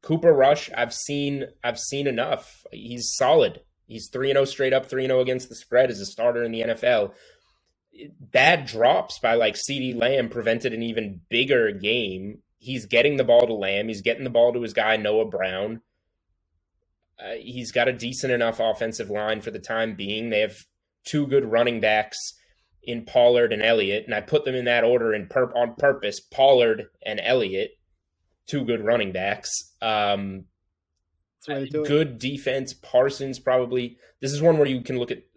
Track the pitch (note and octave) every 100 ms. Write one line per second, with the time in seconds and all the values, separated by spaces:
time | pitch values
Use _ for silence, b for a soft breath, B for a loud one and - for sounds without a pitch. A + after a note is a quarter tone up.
0 | - D#3+ E3+ C#3+ C3+ D3 - - A#2+ -
1 | - C#3+ C#3+ C#3 B2+ _ A#2+ A#2 - C#3
2 | C#3 A#2 C#3 D3 - - - G#2+ A2+ B2
3 | A2+ - B2+ D#3+ G#2+ - _ _ _ A2+
4 | - B2+ C3+ C#3 C3+ - C3 C3 C3 C3
5 | C3 B2+ B2+ B2+ B2+ A2+ - A#2+ B2+ G2+
6 | G2 - A#2+ A#2+ A#2 A2+ A2+ A2+ A#2+ A#2
7 | G2+ b b b b b _ _ _ -
8 | C3+ _ - B2+ D3 E3+ B2+ A2+ A#2+ F#3
9 | - - A#2 A#2 A2 - - C#3 B2+ A#2+
10 | A#2 C3+ A#2 A#2 A2+ A#2 B2 A2+ A#2 A2
11 | G#2 F2+ _ A2+ C3+ C3 A2 G2 G2+ A#2+
12 | G#2 F#2 G2 A2+ _ _ B2+ C3 G#2+ A#2
13 | C#3 C#3 A#2+ A#2+ A#2+ G#2+ F#2+ G2 A2+ G#2
14 | G#2+ A#2 B2+ A#2 A#2+ B2 A#2 G#2 G#2+ A2
15 | G#2 A2 A2 F#2+ F#2+ F#2 G#2 A2+ _ _
16 | _ _ _ _ _ _ _ _ _ _
17 | _ _ - A2+ A#2+ B2+ A#2 B2+ B2 B2
18 | A#2+ C3 C3+ B2 A#2 A2+ A2+ G#2+ A2+ A2
19 | G2+ G#2 G#2+ A2 G#2+ G2+ - A2+ A2+ G2
20 | G2 G#2+ A#2 G#2+ G#2+ - - _ _ _
21 | - D3+ C#3 C#3 A#2 A2+ A#2+ A#2 G#2+ G#2+
22 | G#2+ - - - _ _ _ _ - A#2+
23 | A#2 B2+ A#2+ B2 A#2+ G#2+ A2 A2+ G2 G#2
24 | - G#2+ G2+ D3+ C3+ B2+ B2 A#2+ A2+ B2
25 | A2+ G#2+ F#2 C3+ B2 B2 A#2+ - C#3+ C#3
26 | G#2 - _ - C3+ C3 A#2 G#2+ G#2 _
27 | - G#2 F#2+ B2+ G2+ F#2+ G#2+ _ _ _
28 | _ _ _ _ - C#3+ A#2 A#2 G#2+ A#2+
29 | G2+ F#2 G2 G#2 - - - _ A2+ G#2+
30 | G#2 G2+ G2 F#2+ F2+ _ _ _ _ _
31 | _ _ _ _ - C#3+ C3+ D3+ D3 D3
32 | D#3 A#2 C3 C#3 - C3 C3 - - B2
33 | C#3 C#3 C#3 C3 - B2+ B2 B2+ A#2+ -
34 | b b C3+ C#3+ E3 D#3 C#3+ B2+ - C3
35 | A#2+ - _